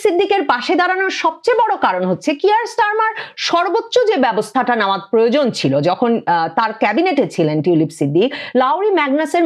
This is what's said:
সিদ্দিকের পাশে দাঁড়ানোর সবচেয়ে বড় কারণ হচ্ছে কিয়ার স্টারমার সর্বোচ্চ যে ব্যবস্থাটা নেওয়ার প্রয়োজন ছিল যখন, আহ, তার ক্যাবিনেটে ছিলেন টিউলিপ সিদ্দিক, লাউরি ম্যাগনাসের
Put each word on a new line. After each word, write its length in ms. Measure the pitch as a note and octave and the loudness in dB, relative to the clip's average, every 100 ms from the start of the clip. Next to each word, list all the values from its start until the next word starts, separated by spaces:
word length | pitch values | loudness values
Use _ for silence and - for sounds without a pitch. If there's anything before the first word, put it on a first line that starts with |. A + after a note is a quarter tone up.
সিদ্দিকের 400 | G#4+ F4 G4 G4 D4 | -2 0 0 0 0
পাশে 220 | B3 - F4+ | 0 0 0
দাঁড়ানোর 320 | F4+ F#4+ F#4+ - | 0 0 -2 -2
সবচেয়ে 380 | E4 D#4+ - A#4 | -4 -2 -2 0
বড় 120 | A4+ G4 | 0 0
কারণ 180 | A#3 F#3 F#3 | 0 0 -2
হচ্ছে 200 | F3+ - D4 | -2 -2 0
কিয়ার 240 | G4 G#4+ A4+ | 2 0 -2
স্টারমার 400 | - G#4 A4 A4 A4 - - - | -2 -2 0 -2 -4 -12 -8 -2
সর্বোচ্চ 460 | E4+ F#4+ G#4+ A4+ B4 G#4+ | 0 0 -2 0 0 2
যে 60 | F#4+ | 2
ব্যবস্থাটা 500 | A#3+ G#3+ G#3 C4 A#3+ A#3 | 0 0 -2 -2 0 0
নেওয়ার 220 | G3 G3 - | 0 -2 0
প্রয়োজন 340 | A3+ A3+ C#4 B3+ - | 2 2 2 0 0
ছিল 140 | C#3+ C#3 D#3 | 0 0 0
যখন, 220 | F#3 A#3+ A3+ | 0 0 0
আহ, 320 | - E3+ E3 G3 | 0 0 0 -2
তার 120 | A3 G#3+ | -2 0
ক্যাবিনেটে 420 | A3 G#3+ F#4 C#4+ F3+ | 0 2 0 0 -2
ছিলেন 220 | - D#3 D3+ | 0 0 0
টিউলিপ 280 | D#3 E3 D#3 - | 2 2 0 -2
সিদ্দিক, 300 | C#3+ D#3 B3 - - B3 | 0 2 0 -2 -4 0
লাউরি 280 | C4 D#4+ G#4 F4+ | 0 0 0 0
ম্যাগনাসের 460 | C#4+ C#4+ D#4 F4 | 0 -2 0 0